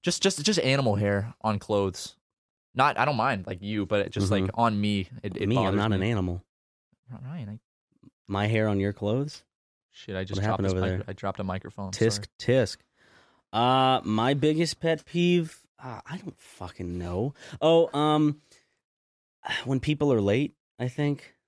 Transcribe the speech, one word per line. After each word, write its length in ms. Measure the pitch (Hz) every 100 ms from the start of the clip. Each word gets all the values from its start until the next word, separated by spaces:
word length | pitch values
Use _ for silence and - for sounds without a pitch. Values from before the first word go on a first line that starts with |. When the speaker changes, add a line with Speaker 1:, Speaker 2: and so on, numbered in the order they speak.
Speaker 1:
Just, 220 | - -
just, 180 | 196 190
just 160 | 147 185
animal 360 | 131 135 127
hair 380 | 101 101 101 110 -
on 180 | 107 101
clothes. 560 | - 104 98 92 - _ _ _ _ _ _
Not, 240 | 127 139 -
I 80 |
don't 100 | 135
mind, 300 | 127 123 107 87
like 140 | 101
you, 240 | 101 107
but 140 | 95 104 98
it 40 |
just, 200 | - 98
Speaker 2:
Mm-hmm. 140 | 101
Speaker 1:
like, 60 | 95
on 240 | - 117 104
me, 260 | 104 101 90 -
it, 160 | 104 90
it 100 | 101
Speaker 2:
Me, 80 |
I'm 100 | 123
Speaker 1:
bothers 120 | 95 101
Speaker 2:
not 140 | 107
Speaker 1:
me. 60 | 98
Speaker 2:
an 60 |
animal. 400 | 101 110 92 90 _ _ _ _ _ _ _ 117
Speaker 1:
Ryan, 260 | 131 165 104
I 100 | 107 _ _ _ _ - _ -
Speaker 2:
My 200 | 98 107
hair 200 | 110 107
on 120 | 98
your 120 | 98
clothes? 520 | 101 104 123 147 - _ _ _ _ _
Speaker 1:
Shit, 240 | - -
I 80 | 95
just 180 | 95 98
Speaker 2:
What 40 |
Speaker 1:
dropped 40 | 107 98
Speaker 2:
happened 20 |
Speaker 1:
this 60 | 98
Speaker 2:
over 100 | 92
Speaker 1:
micro-, 160 | 95 92
Speaker 2:
there? 80 | 98
Speaker 1:
I 60 |
dropped 260 | 98 98 -
a 40 |
microphone. 480 | 95 95 - - 95
Speaker 2:
Tisk, 340 | - 113 104 101 _
Speaker 1:
Sorry. 180 | - 131
Speaker 2:
tisk. 120 | 107 - _ _ _ _ _ _ _
Uh, 480 | 110 123 131 131 131
my 300 | 95 107 123
biggest 460 | 139 151 156 170 -
pet 260 | 165 160
peeve? 540 | - 170 175 175 165 - _ _
Uh, 200 | 131 107 -
I 80 | 180
don't 220 | 196 -
fucking 580 | - - 90 - 90 87
know. 380 | 87 90 127 - - -
Oh, 340 | 156 165 165 143
um, 440 | 151 151 151 147 _ _ _ _ _ _
<sighs> 600 | _ _ _ _ - -
when 140 | 123 135
people 320 | 151 151 147
are 100 | 117
late, 340 | 98 113 143 _ _ -
I 80 | 123
think. 480 | 139 147 143 - _